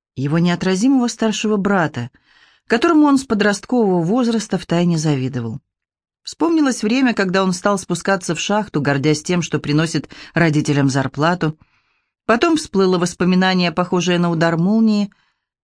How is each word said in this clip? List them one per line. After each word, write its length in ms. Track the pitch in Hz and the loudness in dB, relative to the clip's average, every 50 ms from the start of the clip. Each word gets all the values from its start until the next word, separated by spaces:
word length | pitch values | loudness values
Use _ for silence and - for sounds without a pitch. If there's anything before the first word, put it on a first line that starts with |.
| _ _ - | _ _ -10
его 240 | 127 139 143 160 170 | -8 -4 -2 0 0
неотразимого 680 | 170 175 175 175 180 185 190 185 233 269 277 254 240 | 2 0 0 0 -2 -2 0 2 2 2 2 2 0
старшего 500 | 226 - - 226 220 208 - - 214 214 | -2 -2 -2 -2 -2 -2 -2 -2 -2 -2
брата, 540 | 202 180 202 202 185 156 139 - 123 120 - _ _ _ _ _ _ _ _ _ _ _ | 0 0 0 0 0 0 -2 -4 -8 -10 -10 _ _ _ _ _ _ _ _ _ _ _
которому 380 | - 220 240 - 339 320 302 302 | -2 0 2 2 4 4 4 4
он 120 | 285 277 | 4 4
с 60 | 262 - | 2 0
подросткового 800 | - 220 202 214 208 202 - - - 247 247 220 190 180 175 | 0 -4 0 0 -2 -2 -2 -4 -2 0 0 2 2 2 0
возраста 560 | 160 175 226 262 240 233 226 220 214 - 202 | 0 0 0 0 0 0 0 -2 -4 -4 -6
втайне 400 | - - - 165 175 175 175 170 | -6 -4 -2 0 0 2 2 0
завидовал. 600 | 156 151 156 143 131 131 127 131 123 117 113 110 - _ _ _ _ _ _ _ _ _ _ _ _ _ | 0 0 0 0 0 -2 -4 -6 -6 -6 -6 -10 -12 _ _ _ _ _ _ _ _ _ _ _ _ _
Вспомнилось 600 | - - - 311 339 330 320 294 262 226 - 214 | -18 -4 -2 0 0 2 2 2 0 0 -2 -2
время, 300 | 214 247 269 262 240 226 | 0 0 2 2 0 2
когда 300 | - 196 185 185 190 190 | 0 -2 0 0 0 0
он 100 | 190 180 | 0 -2
стал 260 | 185 - 202 202 190 | 0 0 0 -2 -2
спускаться 560 | - - 175 170 - 202 196 185 - - 165 | -2 -6 -6 -4 -2 -2 -2 -2 -2 -6 -6
в 40 | - | -4
шахту, 420 | - - 202 214 208 - - 147 | -2 -2 -2 -2 -2 -4 -4 -4
гордясь 420 | 131 143 143 143 131 156 151 151 - | -2 0 -2 0 2 0 0 0 -2
тем, 180 | - 180 175 | -2 -2 -2
что 180 | 156 - 156 147 | -2 -2 -6 -6
приносит 500 | - 147 147 151 160 156 - 143 - - - - - - - | -2 0 0 0 0 0 -2 -6 -6 -8 -20 -20 -20 -6 -2
родителям 560 | 160 170 160 143 151 - 151 143 143 139 135 | 0 2 2 2 0 0 0 0 2 2 0
зарплату. 680 | 127 139 131 127 - 139 151 170 180 175 165 151 156 _ _ _ _ _ _ _ _ _ _ _ _ _ - | 0 -2 -4 -4 -4 -2 0 0 0 0 -2 -4 -4 _ _ _ _ _ _ _ _ _ _ _ _ _ -2
Потом 320 | - 226 233 339 339 320 | -2 0 2 2 0 0
всплыло 420 | - - - - 190 190 185 185 170 | 0 -2 -2 0 2 2 2 2 0
воспоминание, 720 | 180 180 - - 180 180 185 180 185 185 185 180 175 170 | 0 -4 -2 -2 0 2 2 2 2 2 2 0 0 0
похожее 480 | 160 180 175 - 185 175 165 180 175 175 | 0 -2 -2 0 -2 -2 0 0 0 2
на 100 | 175 170 | 0 0
удар 280 | 170 156 170 165 170 | 0 0 0 0 2
молнии, 540 | 165 170 196 220 226 226 220 208 208 202 202 _ _ _ _ _ _ _ _ _ _ | 0 0 2 2 2 2 2 2 0 -2 -4 _ _ _ _ _ _ _ _ _ _